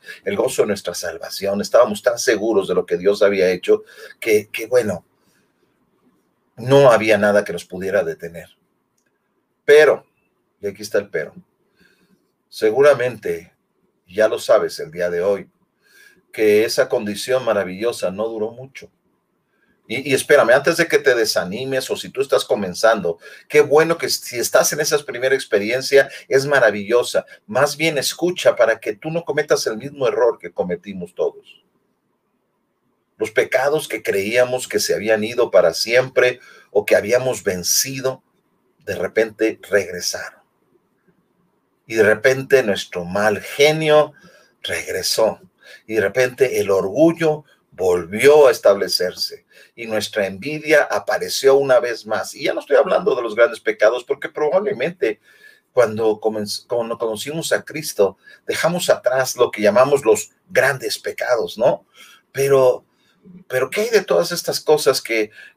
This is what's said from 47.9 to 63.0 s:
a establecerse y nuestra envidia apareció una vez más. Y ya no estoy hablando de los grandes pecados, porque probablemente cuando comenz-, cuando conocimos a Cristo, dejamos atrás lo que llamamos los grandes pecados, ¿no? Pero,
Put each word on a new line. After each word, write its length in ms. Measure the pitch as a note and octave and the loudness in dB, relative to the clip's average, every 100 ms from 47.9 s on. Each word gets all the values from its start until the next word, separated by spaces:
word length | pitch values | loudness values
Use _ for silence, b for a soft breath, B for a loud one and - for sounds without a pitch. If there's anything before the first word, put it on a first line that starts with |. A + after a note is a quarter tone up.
| F2+ E2 G#2+ C3+ D3+ C3+ | 0 -2 2 6 8 6
a 40 | |
establecerse 960 | A2 G#2+ G2+ F2+ - F2+ - - - _ b b | 4 2 2 0 -4 -4 -6 -10 -12 _ b b
y 120 | - A2 | -16 -8
nuestra 400 | G#2+ G#2 G#2+ F#2+ | -6 -4 -4 -4
envidia 560 | G2 C3+ D3+ D3+ D3+ | -6 -10 -6 2 2
apareció 720 | - G#2 - - - - C3+ | 2 -4 -4 -4 -4 0 4
una 260 | C#3 C#3 B2 | 4 4 2
vez 240 | A#2+ A2 | 0 -6
más. 300 | G#2 G#2 - | -6 -6 -6
Y 100 | - | -8
ya 80 | D3+ | -6
no 80 | D#4 | -6
estoy 160 | - C4+ | 0 2
hablando 380 | F#3 E3+ F#3 | 2 0 0
de 80 | - | -2
los 120 | - | -2
grandes 260 | G#2+ A#2 A2 | 2 0 0
pecados, 440 | A2 G#2+ G#2+ B2 | -6 2 2 2
porque 240 | - C3+ - | -4 -8 -8
probablemente 880 | D3 D3+ F#3+ G#3 - D#3 F3+ A2+ - b b b b b | -4 -2 0 -2 -4 -6 -4 -4 -4 b b b b b
cuando 480 | B2+ A2+ G#2+ A2 G#2+ | 0 0 2 0 0
comenz-, 460 | A2 A2 G#2 - - | -2 -4 -6 -10 -6
cuando 320 | A#2+ A2+ A2+ | -4 -4 -6
conocimos 540 | A2+ G#2+ C#3 D#3+ - | -6 -6 -8 -8 -4
a 120 | G2+ | -4
Cristo, 540 | - D#3 D3+ - F#2+ - b b - | -4 -10 -4 0 0 -2 b b -8
dejamos 440 | A2+ D#3+ F3 - | -2 -2 0 -2
atrás 460 | G#2 - C3 B2 - | 0 0 -2 -2 0
lo 140 | A2 | -2
que 120 | - | 2
llamamos 420 | G#2 A#2 C#3 C#3+ | 2 4 4 2
los 260 | A2 G#2 - _ _ | 2 2 -2 _ _
grandes 480 | F#2+ C3 C3+ A2 - | 0 0 -2 -6 -8
pecados, 580 | - - - A#2 F2+ G#2 | -8 -6 -2 -2 -4 -2
¿no? 300 | B2 - _ b b b b | 0 -2 _ b b b b
Pero, 520 | C3+ C#3 C3+ B2+ A#2+ _ _ | -2 2 4 4 2 _ _